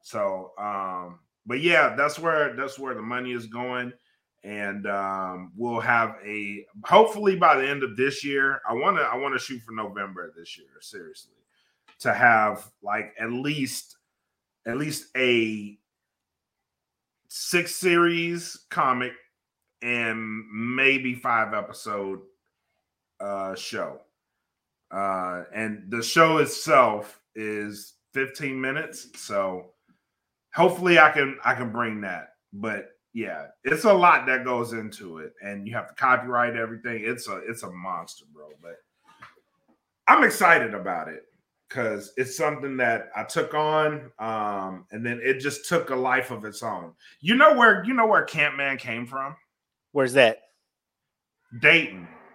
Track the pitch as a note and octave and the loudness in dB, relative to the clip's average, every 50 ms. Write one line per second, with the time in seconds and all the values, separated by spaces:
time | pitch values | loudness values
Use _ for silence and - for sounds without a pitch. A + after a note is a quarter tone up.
0 | _ - - A2+ G#2 G2 F#2+ F#2 F#2 F#2 - - G#2 G#2 G2+ G2 F#2+ F#2+ F#2 F2+ | _ -10 -6 -2 -2 -2 -2 -4 -10 -12 -12 -8 -8 -6 -4 -4 -6 -6 -6 -8
1 | F2+ F2 F2 - _ _ _ _ _ G#2+ A#2+ C3+ D3 F3 E3+ D#3+ D3 B2+ A2 A#2+ | -10 -12 -16 -20 _ _ _ _ _ -6 -6 0 2 4 6 6 4 4 2 2
2 | C#3+ D3 D3 - D#3+ E3 D#3+ D#3 D3 C#3 A#2 B2 C#3 C3+ - C3+ C3+ C3 B2 G#2+ | 0 0 0 -2 -2 0 2 2 0 0 -2 -6 -8 -8 -8 -10 -8 -8 -8 -8
3 | A2 A2+ B2 B2 B2+ B2 B2 A#2+ A2+ A2 A2 A#2+ B2 B2+ B2 B2 B2 B2 B2 _ | -6 -6 -6 -6 -6 -6 -6 -8 -8 -10 -10 -8 -6 -6 -4 -6 -6 -8 -10 _
4 | _ _ _ _ _ _ _ _ _ G2 G#2 G#2 G2+ G2+ G2 G2+ G2 G2+ G2+ G2 | _ _ _ _ _ _ _ _ _ -12 -10 -8 -6 -6 -6 -6 -6 -4 -4 -2
5 | G2 G2 G2 F#2+ F#2+ F#2 F#2 F#2 F#2 F2+ F2 G2+ A#2 A#2+ A#2+ A2+ A2 B2 A#2+ A#2 | -2 -2 -4 -4 -6 -6 -8 -10 -14 -16 -10 -8 -6 -4 -4 -4 0 2 2 2
6 | A2+ A2 - - - G#2 G#2 G#2 G#2 G2+ G2+ G#2 - _ _ G#2 G#2 - E3+ G3+ | 2 0 -2 -10 -10 -8 -8 -8 -8 -8 -10 -12 -14 _ _ -16 -2 6 8 8
7 | A3 A3 A3 G#3 G#3 G3+ F#3+ F3 F3 E3 D3 C3+ C3+ C3+ C#3+ C#3+ C3+ B2 A2 G#2+ | 8 8 4 0 2 2 2 6 6 6 6 6 4 0 -2 -2 -4 -6 -2 0
8 | C3 C#3 C#3 - - C#3+ C#3 C#3 C3+ C3+ C#3 C3+ - - A#2 A#2+ C#3+ F#3+ G3 E3 | 0 0 0 -4 -6 -4 0 0 2 0 0 -2 -4 -4 -4 0 0 2 2 2
9 | D3 A#2 A2+ B2+ C#3 C#3+ C3+ B2 A#2+ - C3+ A#2+ A2 A#2 A2+ A2 A2 G2+ G2 G2+ | 2 0 0 -2 -2 -2 -2 -4 -4 -6 -12 -12 -12 -12 -8 -8 -8 -8 -6 -8
10 | G2 G2 F#2+ F2+ F2 D#2+ D#2 E2 E2+ E2 - - - C2+ C2+ D2+ - - - G2+ | -8 -8 -8 -12 -14 -14 -16 -18 -20 -20 -20 -20 -20 _ _ -20 -20 -18 -18 -16
11 | F2 D#2 D2+ - - _ _ _ _ _ _ _ _ _ _ _ _ _ _ _ | -18 -18 -20 -20 -20 _ _ _ _ _ _ _ _ _ _ _ _ _ _ _
12 | - B2+ G#2+ G2+ A#2+ A#2+ A#2 A2 G#2+ G#2+ G2+ F#2 - - _ _ - G2+ G#2 A2 | -2 -2 2 6 6 6 8 6 4 2 0 -4 -10 -18 _ _ -8 -6 -4 -4
13 | G#2+ - - - A2 A2+ A#2+ B2 C3+ D3 D3+ D3+ C3+ B2 - - - _ - _ | -4 -6 -10 -10 -8 -6 -6 -4 -4 -4 -4 -4 -4 -4 -6 -10 -12 _ -20 _
14 | _ _ _ _ _ _ _ _ _ _ _ _ _ A2+ A#2+ C3+ D3 D#3 C#3 - | _ _ _ _ _ _ _ _ _ _ _ _ _ -6 -4 -4 -4 -4 -6 -8
15 | - _ _ C3 C3 B2 A#2+ A#2 A2+ A2 A2 G#2+ G#2 G#2 G#2 _ _ _ _ _ | -10 _ _ 0 2 4 4 4 2 0 -4 -8 -10 -12 -16 _ _ _ _ _
16 | _ _ _ _ _ _ _ _ _ _ _ _ _ _ _ _ _ _ _ _ | _ _ _ _ _ _ _ _ _ _ _ _ _ _ _ _ _ _ _ _
17 | _ _ _ _ _ _ - - - - - F3 E3+ E3+ - - - F3+ F3 E3+ | _ _ _ _ _ _ -12 -10 -8 -2 0 0 0 -2 -6 -2 0 2 4 4
18 | E3+ E3+ E3+ E3+ E3 E3+ E3+ E3+ E3+ - - - _ _ - E3+ D#3 C3+ B2+ B2 | 4 4 2 0 -2 -4 -4 -6 -8 -12 -16 -18 _ _ -2 0 2 2 2 0
19 | B2+ B2+ B2 - _ _ _ _ _ _ _ _ _ _ _ _ - A#2+ A#2+ A#2+ | -2 -6 -8 -12 _ _ _ _ _ _ _ _ _ _ _ _ -6 -4 -4 -2
20 | A#2 A#2 A2 A2+ A2 A2 G#2+ A2 A2 A2 G#2 G#2+ A2+ A#2+ B2 C3 C3+ C3+ C#3 C3+ | -2 -2 -4 -4 -6 -8 -8 -10 -10 -10 -8 -6 -6 -4 -2 2 4 4 4 2
21 | B2+ B2+ A#2+ A#2+ - C3 A#2+ A#2 A2 G#2+ G#2+ G#2+ G2+ G#2 G#2 - - A2+ G#2 G2+ | -2 -4 -6 -4 -2 0 0 0 0 0 -2 -6 -6 -8 -12 -14 -10 -8 -6 -6
22 | G2 G2 F#2+ F#2+ - _ _ _ _ _ _ _ _ _ _ _ _ _ _ _ | -4 -6 -8 -10 -12 _ _ _ _ _ _ _ _ _ _ _ _ _ _ _
23 | _ _ _ _ G2+ G2+ G2+ G2 G2 F#2+ F#2+ F#2 - - - G#2 F2 - - - | _ _ _ _ -10 -8 -6 -6 -6 -8 -8 -10 -12 -10 -6 -6 -6 -6 -8 -14
24 | - _ _ _ _ _ _ _ _ _ _ _ _ _ _ _ _ _ - F#2+ | -20 _ _ _ _ _ _ _ _ _ _ _ _ _ _ _ _ _ -6 -4
25 | G2 G2 F#2+ F#2+ F#2 F2+ F2+ F2+ F2 - F2 G#2 A2+ A2 G#2+ G#2 F2+ F#2+ G#2 A#2 | -2 -2 -2 -2 -4 -4 -6 -8 -10 -10 -8 -6 -6 -6 -6 -8 -10 -6 -6 -4
26 | A#2 - - E3 E3 D#3+ D#3+ D#3 C#3+ - - - - D#3 D#3 C3+ B2+ A2+ G#2+ G#2 | -4 0 6 6 6 8 8 4 2 2 0 -8 0 4 8 8 8 8 4 -2
27 | G#2 - - _ _ _ _ A2 A2 G#2+ G#2+ G#2 G#2 G#2 G#2 G#2 - - _ _ | -6 -10 -16 _ _ _ _ -10 -8 -6 -6 -6 -6 -8 -10 -14 -18 -20 _ _
28 | _ _ _ C3+ C3+ C3 C3 - D#3 C#3 C3 C3 C3 C3 C3+ D3+ D#3+ - - - | _ _ _ -4 -4 -4 -4 -8 -6 -6 -6 -4 -4 -4 -4 -4 -6 -8 -10 -16
29 | - B2 _ - - - G#2+ G2+ G2 F#2+ F#2 F2+ F2+ F#2 _ _ _ _ _ _ | -18 -18 _ -18 -12 -4 -2 0 0 0 -4 -6 -10 -14 _ _ _ _ _ _
30 | _ _ _ _ _ _ _ _ _ _ - - E3+ F#3 F3 F3 F3+ F3+ F3 E3 | _ _ _ _ _ _ _ _ _ _ 0 4 4 4 4 2 2 6 8 10
31 | D#3 D3 - D3 C#3 C3+ C3+ - - A#2+ B2+ A#2+ B2 A#2 G#2+ A#2 A#2+ A2+ G#2+ G#2 | 8 8 8 4 0 0 -2 -2 0 0 0 0 -2 -6 -4 -4 -4 -4 -4 -6
32 | G2+ F#2+ F2+ E2 D2 - _ _ _ _ - G2+ G2+ A2 G#2 G2+ F#2+ - _ _ | -6 -8 -8 -8 -12 -16 _ _ _ _ -16 -8 -6 -4 -4 -6 -8 -12 _ _
33 | _ _ _ A#2 A2 G2 E2+ D2+ D2 - - _ _ B2+ D3+ D#3 - A3+ G3+ F#3 | _ _ _ -8 -8 -8 -8 -10 -12 -16 -20 _ _ -2 -2 2 6 6 6 8
34 | F3 F3 D#3+ D3 B2+ C3 C3 B2+ B2 B2+ B2+ A#2+ A#2 A2 A#2 A2+ G#2+ G#2+ - - | 8 6 6 6 4 2 -2 -2 0 -2 -2 -2 -2 -4 -6 -10 -10 -10 -14 -14
35 | G#2+ F2+ E2 D#2+ D#2 - _ _ G2 G2+ G2+ G2+ G2 G#2+ A#2 A#2 G2+ - - - | -14 -14 -14 -14 -14 -16 _ _ -12 -12 -12 -10 -10 -8 -8 -8 -8 -8 -10 -2
36 | - C3 B2+ B2 A#2+ B2 B2 A#2+ A#2+ A#2+ A#2 A#2 A2+ A2+ A#2 A2 - A#2+ A#2 A2 | 2 2 2 2 2 -2 0 0 0 0 0 -4 -6 -6 -8 -10 -8 -8 -8 -6
37 | G#2 A2+ B2+ A#2+ - A2+ G2+ F#2 - A2+ A#2 A#2 - G2 F2+ F2+ F2 F#2+ F#2 E2+ | -4 -4 -6 -6 -6 -10 -10 -10 -8 -10 -12 -10 -12 -14 -14 -12 -10 -8 -8 -8
38 | E2 - - - _ D2 D2+ D#2 D2+ D2+ D2+ D2 D#2+ E2+ E2+ - _ _ _ _ | -10 -14 -18 -20 _ _ _ -20 -20 -20 -20 _ _ -20 -20 -20 _ _ _ _
39 | _ _ - _ - - _ _ _ _ _ _ _ _ _ _ _ _ _ _ | _ _ -20 _ -20 -20 _ _ _ _ _ _ _ _ _ _ _ _ _ _
40 | _ - C#4 D#4 D4 A3 - - G3 F3 E3+ D3+ - G#2+ G2+ G2+ F2+ G2 F2+ E2+ | _ 4 6 6 6 4 2 2 4 6 6 6 4 -2 -6 -6 -6 -6 -6 -6
41 | D#2 D2+ D#2 - - _ _ _ _ _ _ _ _ _ - C3+ A#2+ A2+ G#2+ G2+ | -6 -10 -12 -16 -18 _ _ _ _ _ _ _ _ _ -6 -4 -2 -2 -2 -4
42 | G2+ - - - C3 B2 - - D#3+ D3+ D3 C#3 C3+ C#3 C3+ B2+ B2 A#2+ A#2 A2+ | -8 -10 -6 -6 -6 -6 -4 -2 -2 -2 -2 -4 -8 -8 -4 -2 0 0 0 -2
43 | - - - - A2 - - E3 D3 D#3 - D3+ D3+ D3+ D#3 D#3 D#3 D3+ D3+ D3 | -4 -8 -10 -10 -10 -4 -2 -2 -2 -2 -2 -2 0 2 2 2 2 0 -2 -4
44 | C3 B2 _ - G#2+ A2+ A2 A2 G#2+ G#2 G2+ G2 F#2+ F#2+ F#2+ F#2 F2 _ - A2 | -12 -16 _ -10 -8 -6 -4 -4 -4 -4 -4 -4 -6 -8 -10 -14 -16 _ -12 -8
45 | A#2 A#2+ A#2+ A#2+ A#2 C3 C3+ C3 C3 C#3+ C#3 - - - F3+ E3 E3+ - C3+ B2+ | -6 -6 -6 -4 0 0 0 0 0 -6 -6 -6 -6 -2 -2 -2 0 -2 -4 -2
46 | B2+ B2+ B2 C3 B2 - B2 G#2+ G#2 G#2+ G#2 - A#2+ A2+ G#2 F2+ E2+ E2 - _ | 0 0 0 0 0 -2 -8 -10 -10 -12 -12 -8 -8 -6 -6 -8 -10 -14 -18 _
47 | _ - - _ - D#3+ A#3 B3+ D4 D#4 D4+ B3 A#3+ A3+ G#3 F#3 F3 G#3+ C4 B3 | _ -20 -20 _ 0 0 4 8 8 8 8 8 8 6 6 6 2 -2 0 2
48 | A3+ A3 G#3 E3+ - - - D#3+ D3 D3 C3+ C#3 C#3 C#3 C3+ B2+ - B2 A2+ A#2 | 4 4 4 4 2 0 -2 0 0 0 0 -2 -4 -4 -4 -4 -6 -8 -8 -8
49 | B2 A#2+ C3+ C3+ C3+ C#3 D3+ - _ _ _ _ _ _ _ _ _ _ _ D3 | -8 -8 -8 -8 -8 -8 -10 -14 _ _ _ _ _ _ _ _ _ _ _ 2
50 | C3+ B2 A#2+ C#3 B2+ A2+ A2+ - _ _ _ _ _ _ _ _ _ _ _ _ | 2 4 8 8 8 8 6 2 _ _ _ _ _ _ _ _ _ _ _ _
51 | _ _ _ _ _ _ _ _ _ _ A#2+ A#2 - D3+ E3 E3 D#3 G#2 F#2+ F#2 | _ _ _ _ _ _ _ _ _ _ -16 2 4 6 6 6 4 0 -8 -14
52 | E2+ E2+ E2 - - - - | -16 -18 -20 -20 -20 -20 -20